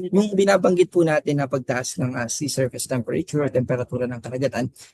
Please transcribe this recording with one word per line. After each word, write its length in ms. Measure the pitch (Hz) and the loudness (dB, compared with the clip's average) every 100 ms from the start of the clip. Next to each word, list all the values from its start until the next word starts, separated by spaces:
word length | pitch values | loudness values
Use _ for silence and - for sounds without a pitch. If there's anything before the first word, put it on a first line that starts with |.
| 180 | 0
Yung 240 | 196 208 | 2 2
binabanggit 560 | 196 196 190 185 175 175 | 2 4 4 4 4 4
po 160 | 175 | 4
natin 400 | 160 151 - 143 | 4 2 0 0
na 20 | 139 | 0
pagtaas 540 | 139 123 127 131 - | -2 -2 -4 -4 -4
ng, 160 | 127 127 | -4 -2
ah, 120 | 117 | -6
sea 160 | - 143 | -4 -4
surface 400 | - 131 131 - | -2 -2 -2 -4
temperature 560 | 131 117 151 - 147 | -4 -2 -4 -2 -2
o 80 | 139 | 0
temperatura 560 | 127 123 123 120 123 123 | 0 0 -2 -2 -4 -4
ng 120 | 123 | -6
karagatan, 480 | 123 127 139 110 127 - - | -8 -4 -2 -2 -4 -6 -20